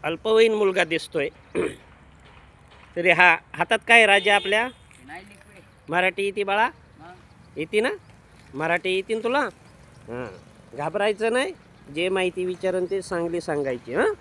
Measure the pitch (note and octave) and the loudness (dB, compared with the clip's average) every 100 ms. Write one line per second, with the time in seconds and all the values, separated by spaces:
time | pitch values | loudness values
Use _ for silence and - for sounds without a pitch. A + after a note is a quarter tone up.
0 | D3+ E3 A3 A3 A3+ G#3+ G3+ F#3+ E3+ D#3+ | -6 -6 0 4 4 4 0 0 -2 -4
1 | - E3 C#3 - - - - - - - | -6 -6 -6 -8 -12 -6 -6 -8 -20 -20
2 | - - - - - - - - - - | -20 -20 -20 -20 -20 -20 -20 -20 -14 -2
3 | F3 E3 F3+ E3 - - F3 A3 - A#3 | 2 6 6 4 -2 -6 -2 -2 6 6
4 | A3 G3+ F#3+ G3+ F#3+ G#3+ B3 A#3+ - - | 8 4 4 2 2 -2 -2 -8 -20 -20
5 | C3+ E3 G3 - - - - - - E3+ | -20 -20 -20 -20 -20 -20 -20 -20 -4 0
6 | F#3 F#3 G3 G3 G3 G3+ A#3+ - - - | 0 0 -6 -4 -2 0 0 -2 -20 -20
7 | E3 F3+ - - - - E3 G#3+ A#3+ G#4 | -20 -20 -20 -20 -18 -10 -4 -2 -2 -4
8 | - - - - - C3 D#3+ F3 F#3 F#3+ | -14 -20 -20 -20 -18 -8 -2 -2 -2 -4
9 | F#3+ A3 A3+ C4+ B3 - - - - - | -4 -6 -2 -2 -4 -8 -20 -20 -20 -20
10 | - A#2+ A#2+ F2+ - - - A#2+ D3 F#3 | -16 -12 -12 -16 -20 -20 -20 -8 -6 -2
11 | G3+ G#3 A3 A#3+ D4+ F4 - - - C#3+ | -2 -2 -2 -2 -4 -8 -20 -20 -14 -6
12 | F3+ F#3+ F#3 F3+ F3+ F3+ F#3 F#3 F3+ G3 | -2 -2 -2 -4 -8 -4 -4 -2 -4 -6
13 | F3+ F3 E3+ F3 E3 D3 C3+ B2 A#2 C3+ | -4 -4 -4 -6 -4 -4 -4 -6 -6 -2
14 | G4 G4+ | -2 -2